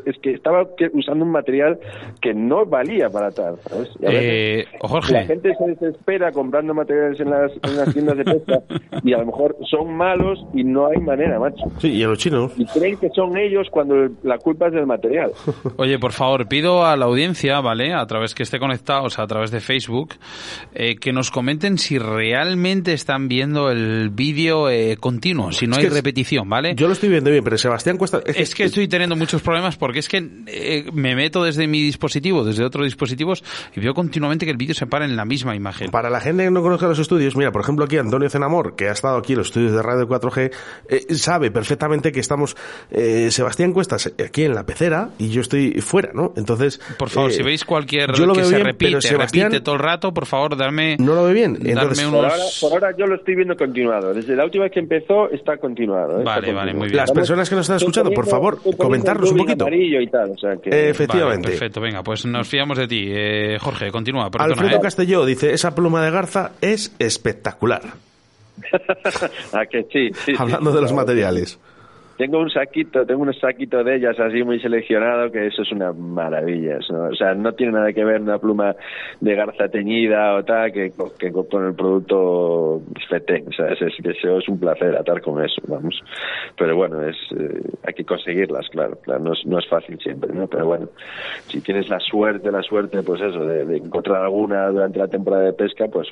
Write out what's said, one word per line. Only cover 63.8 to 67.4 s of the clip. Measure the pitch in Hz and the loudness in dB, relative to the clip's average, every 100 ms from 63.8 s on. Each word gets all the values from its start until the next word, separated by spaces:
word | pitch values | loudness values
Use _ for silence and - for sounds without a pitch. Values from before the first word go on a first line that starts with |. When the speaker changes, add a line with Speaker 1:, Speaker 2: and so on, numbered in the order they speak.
| 101 | -4
Speaker 2:
continúa, | 113 110 135 101 | -4 -4 -4 -4
perdona, | 117 156 | 0 0
Speaker 3:
Alfredo | 127 196 208 | 2 4 4
Speaker 2:
¿eh? | |
Speaker 3:
Castelló | 196 - 180 185 135 | 2 0 2 4 4
dice, | 127 147 | 2 2
"Esa | 151 175 | 2 0
pluma | 151 175 165 160 | 2 2 2 2
de | |
garza | 180 180 196 180 - | 0 0 -2 -4 -2
es | 180 214 - - | 0 0 -4 -2
espectacular". | 113 - 113 - | -2 0 -2 -2